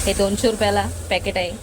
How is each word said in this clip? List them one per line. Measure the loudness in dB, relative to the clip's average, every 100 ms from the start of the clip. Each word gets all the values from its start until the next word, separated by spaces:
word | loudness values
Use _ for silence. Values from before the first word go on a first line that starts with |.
हे | 0
दोनशे | 2 2 2 0
रुपयाला | 2 2 2 0 -6 -4
पॅकेट | -2 -2 -2
आहे. | -4 -6